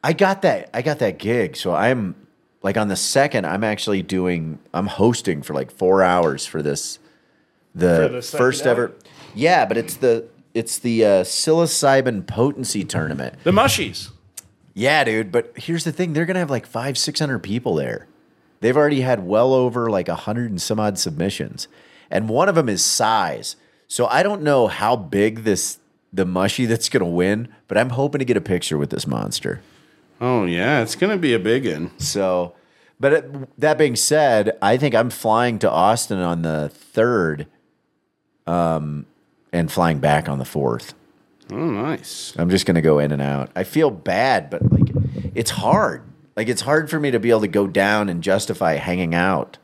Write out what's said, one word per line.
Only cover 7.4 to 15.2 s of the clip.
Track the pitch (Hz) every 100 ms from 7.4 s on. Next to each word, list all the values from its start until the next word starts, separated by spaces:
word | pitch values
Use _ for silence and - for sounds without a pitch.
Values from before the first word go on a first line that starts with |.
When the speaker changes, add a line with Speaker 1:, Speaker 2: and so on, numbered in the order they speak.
| _ _ _
Speaker 1:
the | - 90 120 127
Speaker 2:
For | 123
the |
Speaker 1:
first | 120 - 127 123
Speaker 2:
psychedelic? | 135
Speaker 1:
ever. | 117 120 - - - -
Yeah, | 104 156 180 123
but | 110
it's | 113 -
the, | 131 113 113 _ _
it's | 113 113 -
the, | 120 113 107
uh, | 98
psilocybin | 92 - - 160 170 - 143 135 127 107 90
potency | - 131 143 127 107
tournament. | 87 87 78 69 64 -
Speaker 2:
The | 165
Mushies. | 196 262 - 131 92 - - _ - _ _ _
Speaker 1:
Yeah, | 98 123 156
dude. | 127 110